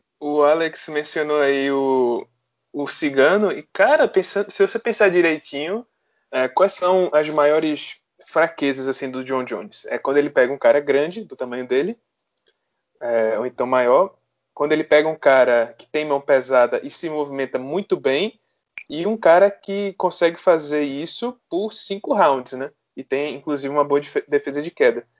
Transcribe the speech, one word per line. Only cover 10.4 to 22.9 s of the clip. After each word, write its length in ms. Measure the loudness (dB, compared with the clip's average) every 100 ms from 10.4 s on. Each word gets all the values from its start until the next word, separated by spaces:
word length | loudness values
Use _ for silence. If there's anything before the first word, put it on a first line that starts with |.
| 2
um 60 | 2
cara 220 | 2 4
grande, 440 | 2 0 0 -6
do 120 | -12 -10
tamanho 280 | -8 -8
dele, 320 | -2 0 0 -6 _ _ _ _ _ _ _ _ _ -10
é, 380 | -2 0 0 -2
ou 80 | -4
então 220 | -4 0
maior. 480 | 2 4 4 2 -6 _ _ _
Quando 200 | -4 -2
ele 100 | -2
pega 260 | 4 4 4
um 60 |
cara 580 | 0 4 4 4 2 0 -8
que 80 | -8
tem 180 | -6
mão 160 | -2 -2
pesada 600 | 2 2 4 2 4 0
e 80 | -6
se 180 | -8 -6
movimenta 480 | -6 -6 -6 -6 -6
muito 400 | -6 -6 -4 -2
bem, 380 | 0 0 -2 -8 _ _ _ -20 -12
e 160 | -6 -4
um 100 | 2
cara 320 | 6 6 6
que 460 | 2 -10 -6 -6 -4
consegue 440 | -4 0 0 0
fazer 420 | 2 2 0 -4
isso 560 | -2 -6 -10 -8 -10 -10 _
por 240 | -6 -6
cinco 400 | -6 -8 -6 -2
rounds, 420 | 2 4 2 -4
né? 160 | -10 -12 _ _